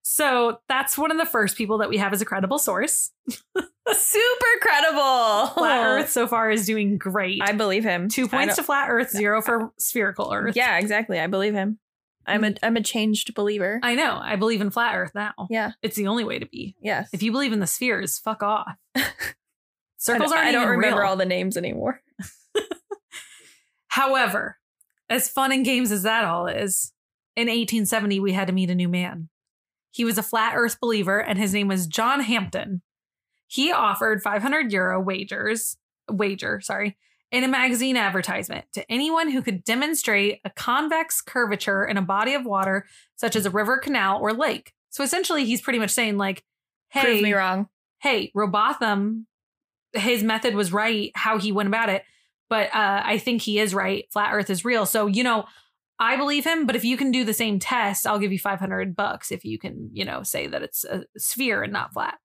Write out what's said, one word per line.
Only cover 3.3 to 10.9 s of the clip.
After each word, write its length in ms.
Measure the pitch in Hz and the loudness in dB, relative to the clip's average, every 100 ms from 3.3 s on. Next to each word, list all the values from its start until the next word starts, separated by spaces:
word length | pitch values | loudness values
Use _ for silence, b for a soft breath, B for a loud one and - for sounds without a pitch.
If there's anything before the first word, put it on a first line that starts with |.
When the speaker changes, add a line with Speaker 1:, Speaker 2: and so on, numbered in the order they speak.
| - _ 370 359 _ 494 - - 415 480 494 494 480 | -12 _ -8 -8 _ -2 0 2 4 4 4 2 4
Speaker 2:
credible. 840 | 453 285 320 294 269 254 226 208 262 | 4 4 4 4 4 4 4 2 2
Speaker 1:
Flat 280 | - 330 262 226 | 2 2 4 2
Earth 240 | 262 - | 2 2
so 180 | 247 233 | 0 2
far 220 | 233 220 | 2 2
is 160 | 214 202 | 2 0
doing 320 | 220 202 202 | 0 0 0
great. 420 | 190 196 185 196 | 0 -2 -2 0
Speaker 2:
I 100 | 196 | 0
believe 300 | 214 214 190 | 2 2 2
him. 240 | 220 175 190 | 2 0 0
Speaker 1:
Two 180 | 240 254 | 0 0
Speaker 2:
I 20 | |
Speaker 1:
points 260 | 262 302 | 2 2
Speaker 2:
don't 80 | 311 | 0
Speaker 1:
to 40 | 320 | 2
Flat 240 | 277 269 | 0 2
Earth, 200 | 233 233 | 0 0
zero 300 | 202 208 214 | 0 2 2
for 300 | 220 233 220 _ | 0 -2 -2 _
spherical 520 | - 240 202 190 202 | -4 0 -2 -2 -4
Earth. 220 | 202 226 | -2 -2
Speaker 2:
Yeah, 240 | 226 247 175 | 0 2 2
exactly. 400 | 208 | 2